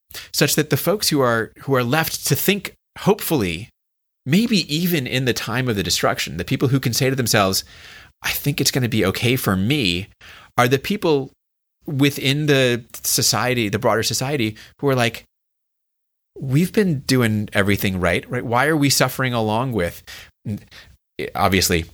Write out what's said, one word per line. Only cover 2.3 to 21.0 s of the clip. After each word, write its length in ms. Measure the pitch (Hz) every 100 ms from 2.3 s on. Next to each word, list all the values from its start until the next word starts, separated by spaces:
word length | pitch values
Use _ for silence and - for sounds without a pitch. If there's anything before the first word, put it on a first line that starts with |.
| 135
think 380 | - 202 - - _ -
hopefully, 680 | - 208 - 156 92 80 113 _ _ _ _ _ 127
maybe 480 | 175 233 208 -
even 340 | 147 175 170 127
in 180 | 127 127
the 80 |
time 360 | 110 - 117 127
of 60 | 101
the 80 |
destruction, 540 | 87 - 123 131 - 76
the 60 |
people 240 | - 131 135
who 120 | 135
can 120 | 135
say 180 | 110 131
to 60 | 131
themselves, 480 | 117 113 95 95 - - - - - _
"I 100 | -
think 280 | - 147 143
it's 120 | 139
gonna 180 | 135 120
be 160 | 110 92
okay 320 | 92 120 127
for 180 | - 95
me," 540 | 101 147 101 87 104 _ - - - -
are 100 | 123
the 100 | 131
people 540 | - 208 175 143 131 - _ _ _ _ -
within 640 | 139 143 - 135 143 151
the 360 | 139 127 120 - -
society, 680 | - - 117 110 123 123 107
the 100 | 101
broader 240 | 120 107
society, 540 | 104 - 131 147 110 107 - _
who 100 | 139
are 60 | 131
like, 280 | 117 113 - _ _ _ _ _ _ _ _ _ _ -
"We've 360 | 135 139 180
been 260 | - 196 139
doing 480 | - 131 113 107 104
everything 480 | 107 98 98 104 92
right, 280 | 87 95 -
right? 160 | 123 120
Why 220 | 120 143
are 100 | 160
we 120 | 139
suffering 440 | - 131 - 127
along 380 | 120 107 110 135
with," 320 | 110 85 - - - - _ - 101 - - - _